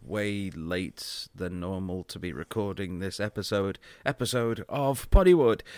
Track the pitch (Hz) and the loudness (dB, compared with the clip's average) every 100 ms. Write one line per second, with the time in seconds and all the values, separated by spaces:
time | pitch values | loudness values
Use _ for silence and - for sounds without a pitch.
0 | - 104 104 101 95 80 82 90 85 - | -6 -4 -2 -2 -6 -6 -4 -4 -4 -8
1 | - - - - 90 90 90 95 92 92 | -12 -12 -12 -8 -8 -6 -4 -4 -4 -6
2 | - 82 87 67 - 113 101 98 92 90 | -8 -8 -8 -8 -6 -4 -4 -4 -6 -6
3 | 95 - 104 107 - 104 98 - - - | -6 -4 -6 -6 -2 0 0 -4 -14 -8
4 | 135 - 123 123 117 107 - 139 139 135 | -6 -2 -2 0 0 -2 -4 -2 0 0
5 | - 202 185 170 120 104 - | 6 8 10 8 8 4 -2